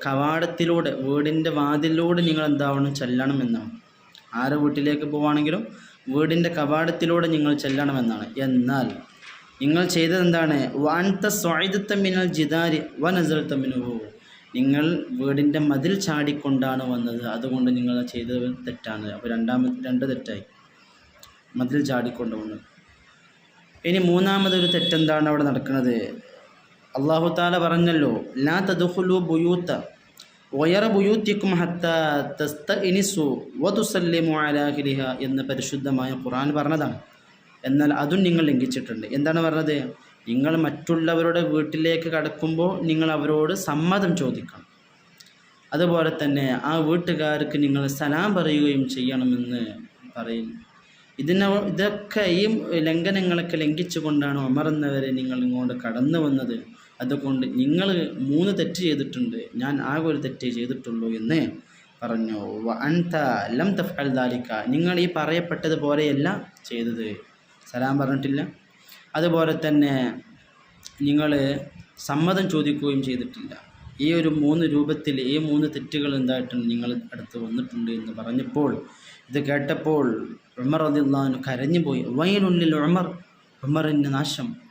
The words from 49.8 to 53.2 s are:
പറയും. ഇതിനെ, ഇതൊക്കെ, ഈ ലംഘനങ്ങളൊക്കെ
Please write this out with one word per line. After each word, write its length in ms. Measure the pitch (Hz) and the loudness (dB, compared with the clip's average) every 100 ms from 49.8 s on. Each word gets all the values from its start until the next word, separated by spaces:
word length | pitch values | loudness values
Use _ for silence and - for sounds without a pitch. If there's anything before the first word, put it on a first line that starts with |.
| - _ 123 | -18 _ -18
പറയും. 380 | 120 117 117 113 - - - _ - _ - | -12 -8 -6 -8 -12 -20 -20 _ -20 _ -6
ഇതിനെ, 300 | 147 185 202 202 202 | 0 2 4 2 0
ഇതൊക്കെ, 580 | 160 202 208 - - 196 | 0 0 -2 -4 0 2
ഈ 100 | 175 208 220 - 170 | 2 2 0 0 0
ലംഘനങ്ങളൊക്കെ 720 | 156 160 170 196 | 2 2 2 0